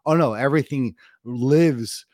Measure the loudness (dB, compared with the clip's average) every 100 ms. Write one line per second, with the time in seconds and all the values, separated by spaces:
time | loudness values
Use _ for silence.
0 | -2 0 0 0 0 0 -2 -4 -4 -6
1 | _ _ -12 -4 2 4 4 0 -8 -12
2 | -18